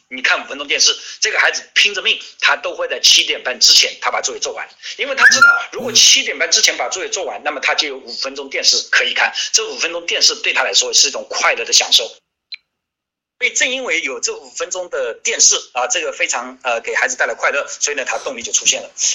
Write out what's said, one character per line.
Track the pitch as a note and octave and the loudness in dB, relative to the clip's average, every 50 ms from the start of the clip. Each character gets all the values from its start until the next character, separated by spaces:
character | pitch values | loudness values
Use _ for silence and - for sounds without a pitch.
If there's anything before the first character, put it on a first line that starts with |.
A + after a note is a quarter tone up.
| _ _ | _ _
你 | B2 C3 | -12 -4
看 | B2 - F3+ C#3 B2 | 0 0 0 0 -2
五 | - | -6
分 | C3+ C#3 | -10 -10
钟 | C#3+ - | -4 -4
电 | D#3 C3 | 0 2
视。” | - - - - - - - - | 4 2 2 0 -6 -12 -6 -4
这 | - A3 | -4 -2
个 | G3 - | 0 2
孩 | E3+ E3 | 2 2
子 | D#3+ - - - _ | 0 -2 -8 -4 _
拼 | F3 - G#3+ G3+ | 2 2 2 2
着 | F#3+ | 0
命， | F3 A3 G#3 - - - - - | -2 -2 -2 -2 -6 -12 -10 -2
他 | - - C#3+ | 0 0 0
都 | - - F3+ - | 0 -2 -6 -6
会 | - F3 E3 | -4 -4 -4
在 | C#3 A#2 | -2 2
七 | - - - - E3 | 4 4 4 4 4
点 | - C#3 A#2 | 0 -2 -4
半 | A2 B2+ B2 A2+ | -2 -4 0 2
之 | - - | 4 6
前， | - - - - - - | 6 6 4 2 -2 -4
他 | - A#2+ | -4 -2
把 | A#2 - | -2 -2
作 | - - A#2+ | -4 -4 -4
业 | G#2+ | -4
做 | - C3 | -6 -6
完， | A2+ - - - - _ - - - - | -6 -8 -12 -14 -16 _ -16 -14 -8 -6
因 | A4+ C#5+ | -6 -4
为 | C5+ | 0
他 | - - - | 4 6 6
知 | - C5+ | 8 8
道， | - C6+ C6+ F5 - - | 8 8 6 4 0 -4
如 | - - | -8 -8
果 | - - - | -6 0 2
七 | - - - - C4+ | 6 6 6 6 6
点 | B3 - C3+ C3+ | 4 0 -2 -2
半 | E3 E3 | 0 2
之 | - - | 2 2
前 | - E3 - | 2 2 2
把 | - C3+ A#2 | 0 -4 -4
作 | - F#3 | -4 -4
业 | E3 C#3+ | -4 -4
做 | - - F3 | -4 -4 -4
完， | B2+ G#2+ - B2 | -6 -8 -6 -6
那 | D3 | -4
么 | D3 C3+ | -4 -2
他 | C#3 D3+ D3 | -2 0 0
就 | - D#3 C#3+ | 0 -2 -4
有 | C3 | -6
五 | C3 C3 A#2 | -10 -12 -12
分 | A2+ - - C3+ C#3 | -10 -8 -8 -8 -8
钟 | D3 C#3 C3+ | -8 -10 -8
电 | B2+ C3+ | -6 0
视 | C3+ - - - - - | 0 2 2 2 0 2
可 | - B2+ B2 | 2 2 2
以 | - - | 2 2
看。 | - A#2+ - - - - - - | 0 0 0 0 -4 -6 -2 -2
这 | A3 A3 | -2 -2
五 | - C3 - | -2 -4 -4
分 | D#3 E3 E3+ | -4 -4 -4
钟 | E3+ E3+ | -6 -6
电 | - A3 E3 | -4 -2 2
视 | - - D3+ | 2 2 2
对 | - - F3+ | 0 -2 0
他 | D#3 B2+ C3 | 0 2 0
来 | G#2+ G2 | 2 2
说 | - B2+ B2 | 0 0 2
是 | A2+ - - C#3+ | 2 2 2 2
一 | |
种 | B2+ A2+ G#2+ - | 0 -4 -8 -6
快 | - - - E3 C#3 | -4 0 2 2 2
乐 | A#2 A#2 | 0 -2
的 | A2 | 2
享 | A2+ - - - - | 2 2 4 4 2
受。 | - A#2 - - - _ _ _ _ _ _ - - _ _ _ _ _ _ _ _ _ _ _ _ _ _ _ _ | 2 2 0 -6 -16 _ _ _ _ _ _ -20 -20 _ _ _ _ _ _ _ _ _ _ _ _ _ _ _ _
所 | B3 A#3+ | -4 -2
以 | - | 0
正 | - D4+ C4 | 0 -2 0
因 | B3 C4+ B3+ | -2 -4 -2
为 | G3+ D#3+ D#3+ | -2 -2 -2
有 | C#3+ C3 B2+ A#2 | -2 -4 -6 -4
这 | - - G#3+ | -6 -6 -6
五 | - C#3 B2+ | -8 -12 -14
分 | - - E3+ F3+ | -8 -8 -6 -4
钟 | - F#3 F3+ E3+ | -4 -6 -6 -6
的 | - D3 B2+ A#2 - - | -4 -4 -4 -4 -6 -4
电 | - A3+ A3 G3+ | -4 -4 2 4
视 | - - - D#3 - - - | 4 4 4 2 -2 -6 -4
啊， | B2 B2+ B2 | -2 -2 0
这 | - F3 | -2 -2
个 | D#3 C#3 C3 | -2 -4 -4
非 | - F3 D#3+ | -4 -2 -2
常， | C#3 B2+ B2 B2+ B2+ B2+ - | -2 -4 -6 -8 -12 -8 -4
呃， | B2+ A#2 A2+ | -2 -2 -2
给 | - A#2+ A2+ | -2 -2 -2
孩 | - B2 C3 | 0 0 -2
子 | - - | 0 -2
带 | D3+ | -2
来 | B2 A2+ | -2 -2
快 | - - D3+ | -2 -2 -2
乐， | C3 C#3+ - - | 0 -2 -4 -4
所 | - - - - - | -4 -4 -4 -2 -2
以 | - | -4
呢， | G#2 | -4
他 | - A2+ A2+ | -4 -6 -6
动 | - D3 C3 A#2 | -6 -8 -8 -8
力 | |
就 | A#2 G#2+ G2 | -6 -2 -2
出 | - A#2 | 0 2
现 | - - G2+ | 0 0 0
了。 | G2 - - - - - - | -4 -8 -6 -4 -2 -2 0